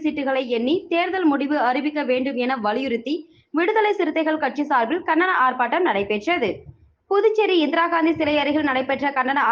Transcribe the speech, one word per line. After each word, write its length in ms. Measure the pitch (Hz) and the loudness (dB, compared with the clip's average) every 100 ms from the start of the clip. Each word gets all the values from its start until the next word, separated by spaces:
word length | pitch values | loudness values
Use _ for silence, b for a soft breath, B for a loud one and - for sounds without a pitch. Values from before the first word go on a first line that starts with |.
| 311 | -2
சீட்டுகளை 380 | 294 269 269 262 233 | -2 -2 -2 -2 -2
எண்ணி 180 | 247 349 - | 0 -2 0
தேர்தல் 340 | 339 359 370 330 | -2 0 0 2
முடிவு 240 | 277 277 294 240 | 2 0 0 0
அறிவிக்க 320 | 262 285 302 254 | 0 -2 -2 -2
வேண்டும் 280 | 254 262 240 247 | -2 -2 -2 -2
என 120 | 262 208 | -2 -2
வலியுறுத்தி 480 | 233 269 233 254 330 B B B 294 | -2 -2 -4 -4 -6 B B B -2
விடுதலை 320 | 370 440 415 403 | 0 2 2 0
சிறுத்தைகள் 440 | 330 320 311 311 | -2 0 0 0
கட்சி 220 | 277 262 294 | -2 -4 -2
சார்பில் 380 | 262 220 349 349 | 0 0 -2 0
கண்டன 240 | 320 370 339 | 0 2 2
ஆர்ப்பாட்டம் 420 | 262 254 240 311 349 | 2 2 0 0 0
நடைபெற்றது. 640 | 202 202 214 320 349 214 160 - - _ _ - | 0 -2 -4 -2 -2 -2 -4 -12 -20 _ _ -2
புதுச்சேரி 440 | 392 427 427 403 359 | 2 4 4 2 4
இந்திரா 220 | 294 330 339 | 2 2 2
காந்தி 200 | 339 320 311 | 2 2 2
சிலை 160 | 302 294 | 0 0
அருகில் 240 | 285 294 294 | 0 0 0
நடைபெற்ற 380 | 254 262 269 285 277 | -2 -2 -2 -2 0
கண்டன 220 | 254 277 254 | 0 2 2